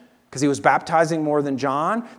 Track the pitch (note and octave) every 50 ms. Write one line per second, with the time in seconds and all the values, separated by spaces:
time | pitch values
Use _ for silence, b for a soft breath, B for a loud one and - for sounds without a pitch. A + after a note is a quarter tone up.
0 | B B B B B _ - C3 D3 C#3+ C#3 A#2 - D3 C3+ D#3 - - E3 D#3+
1 | E3+ D#3 E3+ D#3+ D3+ D3 D3 D3 C#3+ C#3+ C#3 A#2+ C3+ C#3 C3 D3 D#3+ F#3 G#3+ A#3
2 | A#3 B B